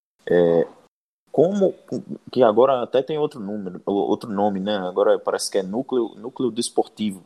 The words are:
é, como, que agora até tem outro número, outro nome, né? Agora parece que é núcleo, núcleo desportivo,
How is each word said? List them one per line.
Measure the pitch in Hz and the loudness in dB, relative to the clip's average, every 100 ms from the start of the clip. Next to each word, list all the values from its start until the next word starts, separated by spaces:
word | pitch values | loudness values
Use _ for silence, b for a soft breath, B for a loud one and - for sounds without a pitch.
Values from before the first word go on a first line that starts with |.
| _ _ - | _ _ 0
é, | 87 85 82 - - _ _ _ _ _ | 4 6 4 0 -6 _ _ _ _ _
como, | - 165 202 190 - - 127 - - - | 2 2 4 0 0 -10 -10 -10 -14 -6
que | 123 | 4
agora | 120 107 131 131 | 4 6 4 2
até | 113 127 | 0 -2
tem | 131 156 | -2 -4
outro | 147 131 | -4 -6
número, | 98 107 92 87 | -10 -8 -10 -8
outro | - 101 67 104 - | -2 -2 0 -2 -2
nome, | 98 104 98 | -2 -2 -2
né? | 98 104 | -4 -4
Agora | 92 95 104 101 | -2 0 2 2
parece | - 104 - | 0 -4 -2
que | 101 | -4
é | |
núcleo, | 92 110 131 127 113 | -4 -6 -4 -4 -4
núcleo | - 117 - 127 | -8 -16 -4 -4
desportivo, | 110 117 - - - 107 95 | -2 -4 -2 -4 -4 -6 -6